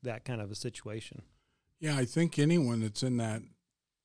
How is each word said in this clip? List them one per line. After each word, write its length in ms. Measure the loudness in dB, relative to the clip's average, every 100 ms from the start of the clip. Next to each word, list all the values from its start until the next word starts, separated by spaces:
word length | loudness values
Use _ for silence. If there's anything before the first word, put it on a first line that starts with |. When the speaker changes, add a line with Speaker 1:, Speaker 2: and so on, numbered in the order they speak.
Speaker 1:
that 220 | -8 -8
kind 160 | -6 -6
of 100 | -6
a 60 | -6
situation? 640 | -8 -8 -10 -10 -10 -16 -18 _ _ _ _ _
Speaker 2:
Yeah, 180 | -2 0
I 80 |
think 320 | 2 2 2 4
anyone 440 | 4 6 4 2
that's 240 | -2 -2
in 120 | 0 0
that 240 | 0 -4 -8 _ _ _ _ _